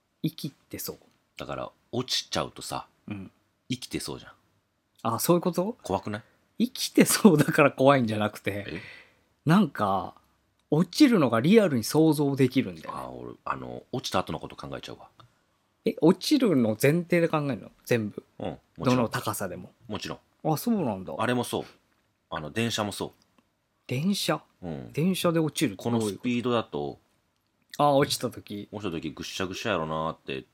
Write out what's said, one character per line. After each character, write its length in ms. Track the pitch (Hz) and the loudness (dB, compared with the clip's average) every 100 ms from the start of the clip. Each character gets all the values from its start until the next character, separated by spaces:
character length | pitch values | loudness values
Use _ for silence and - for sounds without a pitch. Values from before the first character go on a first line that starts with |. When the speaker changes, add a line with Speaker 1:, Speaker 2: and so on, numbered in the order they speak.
| _ _ | _ _
Speaker 1:
生 120 | 156 - | -8 -6
き 140 | 147 | -12
て 300 | - _ - | -14 _ -12
そ 140 | - | -12
う。 40 | 76 _ _ _ - | -14 _ _ _ -14
Speaker 2:
だ 80 | 69 | -10
か 100 | 67 | -8
ら、 160 | - _ _ | -10 _ _
落 200 | 117 127 | -6 -2
ち 180 | - - | -4 -4
ち 80 | - | -4
ゃ 40 | |
う 100 | 65 | -4
と 120 | - | -6
さ、 240 | - 67 - _ - | -10 -10 -10 _ -14
Speaker 1:
う 60 | |
ん。 160 | 101 92 _ _ _ - | -12 -14 _ _ _ -10
Speaker 2:
生 80 | 127 | -10
き 80 | - | -6
て 140 | 78 | -8
そ 160 | - 65 | -8 -12
う 40 | |
じ 60 | - | -14
ゃ 840 | - _ _ _ _ _ _ 117 | -20 _ _ _ _ _ _ -4
ん。 40 | |
Speaker 1:
あ、 60 | 117 | -2
そ 140 | - | 2
う 20 | 175 | 2
い 20 | |
う 40 | |
こ 100 | 180 | 2
と？ 260 | 170 190 240 | -2 -4 -6
Speaker 2:
怖 180 | - - | -4 -4
く 80 | - | -4
な 140 | 104 - _ _ - | -10 -10 _ _ -4
い？ 80 | 220 | -4
Speaker 1:
生 60 | |
き 180 | - - | -2 -2
て 160 | - 196 | 2 4
そ 280 | - 220 | 8 8
う 40 | 151 | 8
だ 80 | 151 | 4
か 160 | 160 | 4
ら 100 | 139 | 4
怖 240 | - 135 139 | 6 6 6
い 40 | |
ん 60 | 113 | 4
じ 80 | 107 | 0
ゃ 20 | |
な 140 | 104 | -2
く 80 | - | -4
て、 260 | - 101 98 | -6 -6 -6
Speaker 2:
え？ 140 | 82 - - - _ _ _ 143 | -10 -12 -20 -20 _ _ _ 2
Speaker 1:
な 140 | 185 | 4
ん 100 | 180 | 4
か、 460 | - 104 98 87 - _ _ _ _ - | 0 0 0 -2 -12 _ _ _ _ -2
落 160 | 151 185 | 0 2
ち 200 | - 294 | 6 6
る 100 | 220 | 6
の 100 | 127 | 4
が 120 | 113 | 4
リ 180 | 147 226 | 6 6
ア 80 | 190 | 6
ル 80 | 127 | 2
に 80 | |
想 300 | 104 151 160 | 0 2 4
像 200 | 147 143 135 | 4 0 2
で 100 | 131 | 2
き 140 | 135 | 2
る 100 | 107 | -2
ん 40 | 82 | -4
だ 60 | |
よ 80 | - | -12
ね。 60 | 69 | -12
Speaker 2:
あ、 120 | 64 | -12
俺、 240 | 64 60 - | -12 -14 -12
あ 140 | - 67 | -8 -8
の、 260 | 62 60 - | -8 -12 -8
落 160 | 127 - | -8 -4
ち 20 | |
た 100 | 95 | -2
後 120 | - | -2
の 80 | 80 | -6
こ 80 | 69 | -8
と 80 | - | -14
考 180 | 69 64 | -12 -12
え 20 | |
ち 100 | - | -12
ゃ 40 | |
う 40 | 58 | -16
わ。 120 | - _ - _ _ _ _ _ | -18 _ -20 _ _ _ _ _
Speaker 1:
え、 120 | - - | -6 2
落 180 | 160 - | 4 4
ち 220 | - 294 | 2 2
る 160 | 240 143 | 4 4
の 220 | 110 107 | 2 4
前 200 | 135 170 | 4 2
提 180 | 170 175 | 2 0
で 80 | 165 | 2
考 120 | 156 | 0
え 180 | 143 107 | -2 -6
る 40 | |
の？ 80 | - _ | -10 _
全 240 | - 120 104 | -2 0 0
部。 160 | - - - | -8 -16 -10
Speaker 2:
う 40 | |
ん、 20 | 98 | -10
も 80 | - | -10
ち 40 | _ - | _ -4
ろ 160 | 131 | 0
ん。 20 | 127 | 2
Speaker 1:
ど 60 | |
の 80 | 113 | 2
高 240 | - 113 | -2 -4
さ 160 | 101 98 | -4 -6
で 80 | 85 | -10
も。 160 | 90 _ - | -14 _ -10
Speaker 2:
も 100 | 101 | -10
ち 80 | - | -8
ろ 140 | - _ _ 151 | -12 _ _ -2
ん。 80 | |
Speaker 1:
あ、 20 | 151 | -2
そ 160 | - | 0
う 100 | 220 135 | 0 0
な 100 | 95 | -4
ん 80 | |
だ。 100 | 85 71 | -6 -4
Speaker 2:
あ 100 | 113 | 0
れ 60 | |
も 100 | 123 | 0
そ 200 | 113 98 | 0 -4
う。 20 | - - _ _ _ _ - | -6 -14 _ _ _ _ -12
あ 100 | 80 | -10
の、 120 | 76 | -8
電 200 | 98 117 | -2 -2
車 140 | 107 104 | 0 -2
も 80 | |
そ 140 | - 78 | -4 -8
う。 40 | - _ _ _ _ _ _ - | -10 _ _ _ _ _ _ -8
Speaker 1:
電 300 | 123 180 196 | -4 -2 -2
車？ 260 | - 156 - _ | -2 -4 -4 _
Speaker 2:
う 60 | 87 | -10
ん。 240 | 73 62 | -10 -10
Speaker 1:
電 200 | 131 175 | -2 -2
車 200 | 180 175 | 0 0
で 80 | 165 | 2
落 120 | 156 | 0
ち 140 | - 139 | 0 -2
る 60 | |
っ 20 | 98 | -2
て 80 | |
ど 60 | 117 | -2
う 40 | 117 | 0
い 20 | |
う 20 | |
こ 60 | 107 | 0
と？ 0 | |
Speaker 2:
こ 60 | |
の 60 | 95 | -2
ス 20 | |
ピ 180 | 123 120 | -2 -2
ー 40 | |
ド 80 | 120 | 0
だ 100 | 120 | -2
と、 360 | - 73 71 - _ _ _ _ _ _ _ - | -2 -6 -6 -8 _ _ _ _ _ _ _ 0
Speaker 1:
あ、 140 | 147 | 4
落 180 | 139 143 | 4 2
ち 80 | - | 0
た 120 | 120 | -6
時。 400 | 104 - 104 101 | -8 -12 -12 -10
Speaker 2:
落 100 | 104 | -8
ち 80 | 101 | -6
た 80 | 80 | -6
時 120 | 76 | -6
ぐ 140 | 67 | -8
っ 20 | 82 | -10
し 160 | - | -6
ゃ 60 | 92 | -6
ぐ 80 | 92 | -6
し 100 | 117 | -2
ゃ 60 | |
や 60 | 92 | -2
ろ 80 | 80 | -2
な 260 | 78 80 | -2 -4
ー 20 | |
っ 60 | 78 | -6
て。 240 | - 67 - | -8 -10 -10